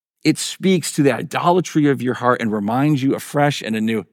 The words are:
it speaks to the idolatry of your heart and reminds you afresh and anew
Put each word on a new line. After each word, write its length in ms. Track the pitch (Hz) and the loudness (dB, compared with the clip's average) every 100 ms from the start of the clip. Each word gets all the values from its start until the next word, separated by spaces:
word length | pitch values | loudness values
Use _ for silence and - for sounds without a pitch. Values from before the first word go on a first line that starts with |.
| _ _ | _ _
it 140 | 151 - | -2 0
speaks 540 | - - 180 185 - | -4 -2 2 2 0
to 100 | - | 2
the 100 | 139 | 2
idolatry 760 | 120 127 131 160 180 156 160 147 | 2 -4 -2 2 2 2 0 2
of 160 | 127 | 0
your 100 | 123 | -2
heart 260 | 117 123 123 | -2 0 2
and 120 | 113 | 0
reminds 500 | 107 101 123 147 147 | -2 -2 0 2 2
you 140 | 135 - | 0 -2
afresh 480 | - 147 147 143 | -4 0 0 0
and 120 | 110 110 | -4 -2
anew 300 | 110 110 - | -2 -2 -6